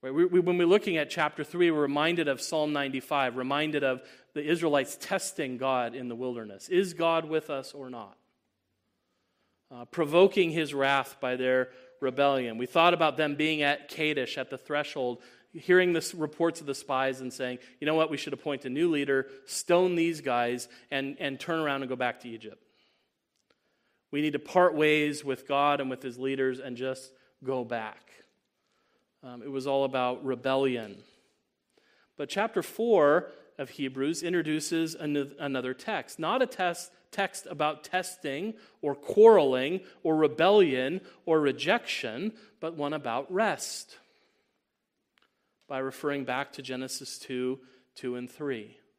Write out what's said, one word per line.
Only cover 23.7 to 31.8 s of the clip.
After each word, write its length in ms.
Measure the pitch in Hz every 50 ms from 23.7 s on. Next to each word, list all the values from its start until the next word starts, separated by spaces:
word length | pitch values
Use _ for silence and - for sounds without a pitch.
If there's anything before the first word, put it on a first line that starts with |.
| _ _ _ _ _ _ _ _
We 100 | - 143
need 120 | 151 151 147
to 60 | 143
part 360 | 143 - - 185 180 180 156
ways 500 | 151 151 151 151 151 151 147 147 143 -
with 200 | 139 131 127 -
God 360 | - 143 139 143 147 143 139
and 80 | 139 131
with 120 | 131 127
his 160 | - 131 120 123
leaders 400 | 131 135 135 135 131 131 127 127
and 180 | 135 135 123 117
just 340 | 127 131 131 131 - - _ _ _ _ _ _ -
go 220 | 131 135 127 123
back." 360 | 113 120 117 110 107 - - _ _ - - _ _ _ _ _ _ _ _ _ _ _ _ _ _ _ _ _ _ _ _ -
Um, 180 | 131 123 120
it 100 | 110 143
was 140 | 139 135 131
all 180 | 139 135 139 139
about 400 | 135 131 131 127 123 127 - 143
rebellion. 720 | 135 131 117 120 135 135 135 139 135 127 120 110 104 101 104 - _ _ _ _ _ _ _ _ _ _ _ _ _ _ _